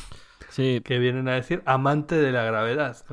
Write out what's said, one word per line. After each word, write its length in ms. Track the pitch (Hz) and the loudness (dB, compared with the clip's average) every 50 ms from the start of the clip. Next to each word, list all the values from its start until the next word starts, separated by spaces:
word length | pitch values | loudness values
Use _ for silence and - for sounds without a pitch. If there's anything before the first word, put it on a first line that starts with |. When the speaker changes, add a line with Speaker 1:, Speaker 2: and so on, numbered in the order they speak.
| - - - - - - - - - - | -16 -16 -16 -18 -18 -20 -20 -20 -20 -10
Speaker 1:
Sí. 340 | - - 131 131 127 120 - | -4 0 0 2 2 0 -2
Speaker 2:
Que 140 | - 127 123 | -2 0 2
vienen 300 | 123 123 123 131 131 131 | 2 2 0 0 -2 -2
a 60 | 127 | -2
decir 280 | 127 123 - 170 185 - | -2 -2 -2 -4 -2 0
amante 500 | 135 131 131 135 139 147 151 147 151 170 | 2 2 4 4 2 2 2 0 0 2
de 160 | 160 147 135 | 2 2 2
la 120 | 127 123 113 | 2 2 0
gravedad. 520 | 110 113 107 110 117 123 147 147 127 113 - - - | 0 0 0 0 0 0 0 -2 -4 -6 -10 -14 -14